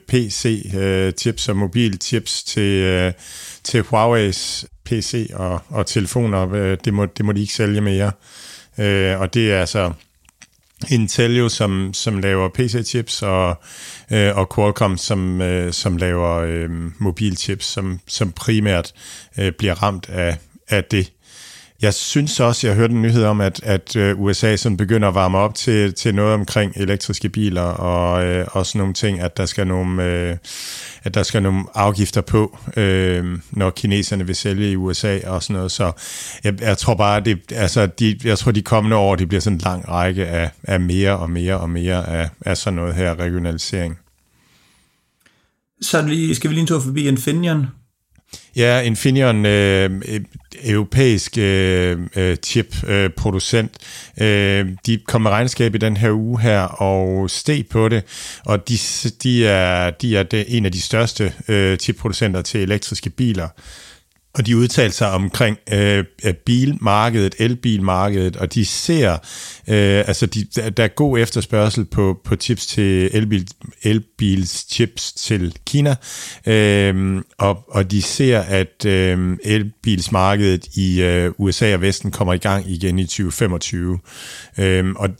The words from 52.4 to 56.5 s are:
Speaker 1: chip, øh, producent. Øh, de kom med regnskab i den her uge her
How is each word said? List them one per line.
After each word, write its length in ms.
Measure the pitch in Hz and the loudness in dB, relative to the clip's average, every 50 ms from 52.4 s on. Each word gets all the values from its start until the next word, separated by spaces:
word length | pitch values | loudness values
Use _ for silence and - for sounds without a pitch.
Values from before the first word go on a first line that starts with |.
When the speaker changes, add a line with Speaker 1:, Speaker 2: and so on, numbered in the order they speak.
| - | -2
Speaker 1:
chip, 380 | - - 120 - - - - 85 | -2 0 0 0 0 -4 -6 -2
øh, 220 | 92 101 101 98 90 - | 0 2 2 2 0 0
producent. 540 | - - 107 92 95 - - - 113 110 120 - - - - - - - - - - | -2 -2 0 0 -2 -2 0 0 0 0 -2 -6 -14 -20 -20 -20 -20 -20 -14 -4 0
Øh, 440 | 107 107 104 101 101 98 98 101 98 92 92 - - | 2 2 4 4 4 2 2 2 0 -2 -6 -4 -2
de 140 | 117 113 107 - | -2 -2 -2 0
kom 140 | - - 113 | 0 0 2
med 100 | 110 107 | 2 2
regnskab 440 | 98 110 123 127 - - 123 113 101 | 2 2 2 0 0 0 0 0 0
i 20 | |
den 200 | 104 110 110 107 | 0 0 0 2
her 140 | 101 117 110 | 2 2 2
uge 300 | 107 110 110 117 123 117 | 2 0 0 -2 0 2
her 200 | 117 117 | 2 4